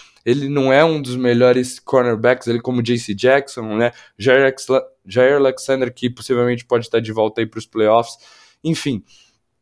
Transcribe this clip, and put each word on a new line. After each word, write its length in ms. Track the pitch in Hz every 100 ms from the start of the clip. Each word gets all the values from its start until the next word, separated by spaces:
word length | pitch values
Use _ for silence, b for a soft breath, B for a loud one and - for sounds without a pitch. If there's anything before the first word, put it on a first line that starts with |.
| B B -
ele 240 | 143 139
não 240 | 143 135
é 100 | 135
um 160 | 165 160
dos 160 | 127 123
melhores 640 | 123 120 123 127 123 -
cornerbacks, 720 | - 135 123 113 117 127 -
ele 120 | 117
como 220 | 131 123
J 160 | 117 120
C 160 | -
Jackson, 640 | 98 127 139 139 - 110 107
né, 160 | 120 - B -
Jair 240 | 101 131
Alex-, 260 | 135 131 - 131 131 _ 95
Jair 300 | 104 127 143
Alexander, 580 | 139 131 - 135 123
que 160 | - 123
possivelmente 560 | 123 - 123 120 120 -
pode 200 | 120 117
estar 140 | 117
de 120 | 113
volta 300 | 110 110 110
aí 40 | 110
pros 220 | 113 -
playoffs, 500 | 113 107 113 117 - b b b b
enfim, 400 | 160 160 147 113 - b b b _ _